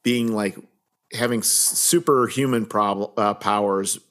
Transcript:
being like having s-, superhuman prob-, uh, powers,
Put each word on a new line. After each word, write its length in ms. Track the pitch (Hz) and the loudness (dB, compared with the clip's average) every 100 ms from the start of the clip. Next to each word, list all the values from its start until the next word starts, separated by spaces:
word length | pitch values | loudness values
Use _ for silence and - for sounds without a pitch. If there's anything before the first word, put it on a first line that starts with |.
being 320 | 123 120 117 | 0 0 0
like 240 | 107 101 - - _ _ _ _ | -2 -4 -6 -16 _ _ _ _
having 280 | 117 120 117 | -4 -2 0
s-, 60 | - | 0
superhuman 1160 | - - - - 175 151 135 117 131 139 120 104 | 0 0 0 0 2 2 2 2 0 0 0 0
prob-, 460 | 107 104 98 101 - | 0 0 -2 -4 -2
uh, 160 | 104 | 0
powers, 640 | 101 101 104 104 98 98 - - | 0 -2 0 0 0 -2 -6 -10